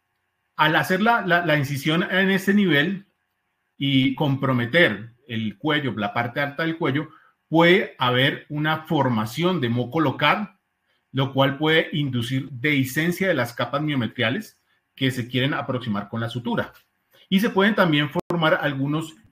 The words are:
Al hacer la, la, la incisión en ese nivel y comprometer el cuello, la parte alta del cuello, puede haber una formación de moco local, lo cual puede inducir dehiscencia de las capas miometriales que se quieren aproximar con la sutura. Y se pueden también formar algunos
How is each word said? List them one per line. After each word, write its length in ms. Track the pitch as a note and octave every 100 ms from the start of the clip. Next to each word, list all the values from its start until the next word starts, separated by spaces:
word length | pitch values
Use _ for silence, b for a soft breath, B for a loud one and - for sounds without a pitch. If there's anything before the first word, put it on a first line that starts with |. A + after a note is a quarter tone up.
| _ _ _ _ _
Al 220 | - D#3 D#3+
hacer 260 | C#3 F#3
la, 240 | A3 A#3 F#3+
la, 180 | F3
la 140 | E3 D3+
incisión 460 | C3 C3+ D#3 E3
en 260 | - F#3+ F#3+
ese 240 | F#3+ G3
nivel 520 | G#3 F#3+ C#3+ E3+ F#3+ - _ _ _ _ _ _ -
y 380 | C#3 C3+ C3+
comprometer 1000 | C3+ D3 C3+ C3+ B2+ A#2 E3 D#3 G2+ A#2 _ -
el 300 | A2+ A2 -
cuello, 340 | D#3 D3+ C3+ G#2
la 180 | G2+
parte 260 | A#2+ A#2+ D3
alta 220 | C#3 C#3
del 160 | E3 D#3+
cuello, 320 | D3+ C#3 E3 b b b -
puede 480 | D#3+ E3+ F#3+ - -
haber 480 | B2+ B2+ C#3+ - -
una 360 | D3 D#3 D#3
formación 760 | - D#3 C3 A2 A2 - F3+ F3+
de 80 | A#2+
moco 320 | A#2+ A#2+ E3
local, 560 | C#3+ - D3 G3 G#3 _ _ _ _ _ _
lo 200 | C3 C3+
cual 260 | C3 C3+ C#3
puede 300 | D#3 D#3+ -
inducir 560 | D#3 C#3+ A#2+ A#2 C3 D#3+
dehiscencia 760 | B2+ D3 C#3+ B2+ D#3 E3 F3 F#3+
de 60 |
las 180 | D3+ A#2+
capas 300 | - A#2+ C#3+
miometriales 800 | D3+ C#3 A2 - A#2 F#3+ - _ _ _ _
que 160 | - C3+
se 180 | B2+ A#2
quieren 240 | B2+ C3+
aproximar 560 | D#3 - A#2+ A2+ G2+ -
con 120 | A2+
la 100 | A#2+
sutura. 420 | B2 A#3 A#3 - - _ _ _ b b
Y 120 | F#3+
se 100 | A3
pueden 240 | F#3+ G3+
también 340 | G#3+ F3 D3 D3 E3+ -
formar 300 | F3 D#3 -
algunos 540 | D3 C3+ C#3 D#3 D#3+ - _